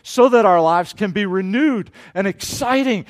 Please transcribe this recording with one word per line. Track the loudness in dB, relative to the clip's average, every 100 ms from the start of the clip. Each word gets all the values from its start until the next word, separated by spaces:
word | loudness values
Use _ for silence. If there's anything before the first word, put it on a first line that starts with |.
so | -6 2 4
that | 4 4
our | 4
lives | 2 0 -2
can | -6 -6
be | -4 -4
renewed | -4 -4 -2 0 -2 -6 -16 -10
and | -6 -4
exciting | -6 -10 -6 -2 0 0 -2